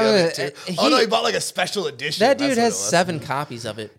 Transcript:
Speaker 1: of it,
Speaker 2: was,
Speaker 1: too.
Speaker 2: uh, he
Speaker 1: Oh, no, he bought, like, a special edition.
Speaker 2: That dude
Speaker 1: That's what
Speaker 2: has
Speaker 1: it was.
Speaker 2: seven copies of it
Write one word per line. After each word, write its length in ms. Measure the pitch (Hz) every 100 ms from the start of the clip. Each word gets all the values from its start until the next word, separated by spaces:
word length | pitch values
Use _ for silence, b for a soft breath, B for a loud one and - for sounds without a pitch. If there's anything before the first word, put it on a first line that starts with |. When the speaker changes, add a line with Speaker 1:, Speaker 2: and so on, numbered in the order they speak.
Speaker 1:
of 100 | 220
it, 100 | 208
Speaker 2:
was, 120 | 165 156
Speaker 1:
too. 60 |
Speaker 2:
uh, 280 | 143 - -
he 40 | 175
Speaker 1:
Oh, 100 | 262
no, 80 | 262
he 60 | 226
bought, 180 | 226
like, 100 | 233
a 60 | 185
special 460 | - - 180 208 156
edition. 320 | 127 147 151
Speaker 2:
That 140 | 233 269
dude 120 | 285
Speaker 1:
That's 60 | 240
what 60 |
Speaker 2:
has 100 | 233
Speaker 1:
it 20 | 214
was. 120 | -
Speaker 2:
seven 300 | 170 180 160
copies 440 | 131 135 147 120
of 140 | 113 107
it 100 | 107